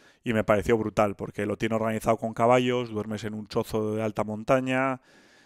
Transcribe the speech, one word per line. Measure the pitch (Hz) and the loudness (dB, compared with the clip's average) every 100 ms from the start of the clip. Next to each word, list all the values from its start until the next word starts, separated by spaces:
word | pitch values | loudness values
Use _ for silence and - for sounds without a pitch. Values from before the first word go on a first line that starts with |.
| _ _ | _ _
y | - | -2
me | 110 | 0
pareció | 104 107 92 117 | 4 2 4 2
brutal, | 107 98 107 98 | 2 2 0 0
porque | 107 - 104 | -10 -6 -4
lo | 98 | -2
tiene | 110 113 | -2 -2
organizado | 110 110 - 113 | -2 -2 0 0
con | 117 | 0
caballos, | 113 117 127 123 123 120 | 2 4 6 4 -2 -4
duermes | 107 107 107 | -6 -6 -6
en | 107 | -6
un | 107 104 | -8 -6
chozo | 120 113 110 107 107 | -4 -2 -2 -2 -2
de | |
alta | 110 104 104 | -4 -2 -4
montaña, | 107 110 131 131 131 135 131 _ _ _ _ | -4 2 2 2 0 0 -4 _ _ _ _